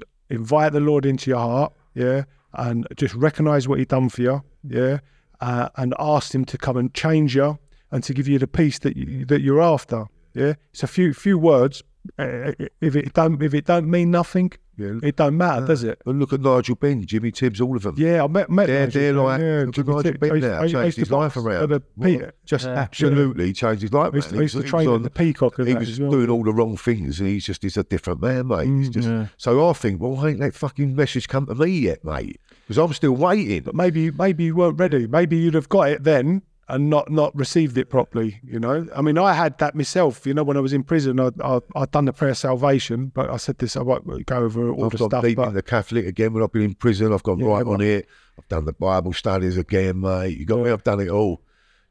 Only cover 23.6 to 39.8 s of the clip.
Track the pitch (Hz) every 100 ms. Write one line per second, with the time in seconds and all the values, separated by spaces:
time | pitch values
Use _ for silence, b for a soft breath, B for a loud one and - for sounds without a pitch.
23.6 | 117 107 104 139 170 143 147 190 151 127
24.6 | 139 165 156 117 120 - 165 139 127 -
25.6 | 123 123 113 117 139 143 117 117 110 110
26.6 | 113 101 - 113 71 76 95 101 - 90
27.6 | 98 101 90 95 - 90 117 127 127 95
28.6 | 131 139 135 117 117 113 107 - 127 127
29.6 | 170 156 113 92 120 135 151 147 135 -
30.6 | 143 - 139 135 143 127 - 135 139 127
31.6 | 165 185 104 78 78 73 50 - b b
32.6 | b 110 165 139 147 127 175 214 135 90
33.6 | - 156 180 160 160 143 190 165 165 160
34.6 | 175 151 180 143 113 147 175 165 165 156
35.6 | 135 196 143 151 143 143 139 190 - _
36.6 | - 135 147 147 - 151 147 143 131 170
37.6 | 151 123 127 131 - 117 113 104 127 117
38.6 | 117 151 165 - 151 151 196 160 160 131
39.6 | 147 151